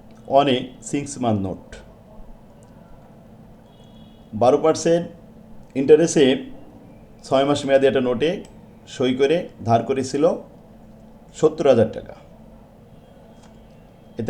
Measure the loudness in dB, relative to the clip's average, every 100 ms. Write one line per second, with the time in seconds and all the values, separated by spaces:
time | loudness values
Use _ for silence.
0 | -20 -20 -2 2 2 0 -4 -14 -10 -8
1 | -8 -6 -2 -2 -4 -10 -16 -20 -20 -20
2 | -20 -20 -20 -20 -20 -20 -20 -20 -20 -20
3 | -20 -20 -20 -20 -20 -20 -20 -20 -20 -20
4 | -20 -20 -12 0 2 2 2 0 0 0
5 | -2 -14 -20 -20 -20 -20 -10 -2 4 4
6 | 4 2 2 2 -4 -18 -20 -20 -20 -20
7 | -20 -20 -2 0 0 -2 2 2 4 2
8 | -2 -2 -2 -4 -10 -20 -20 -20 -14 -4
9 | -2 0 0 0 -4 -8 0 0 0 -4
10 | -4 0 0 0 -8 -20 -20 -20 -20 -20
11 | -20 -20 -20 -2 -2 2 2 4 2 -4
12 | -16 -20 -20 -20 -20 -20 -20 -20 -20 -20
13 | -20 -20 -20 -20 -20 -20 -20 -20 -20 -20
14 | -18 -8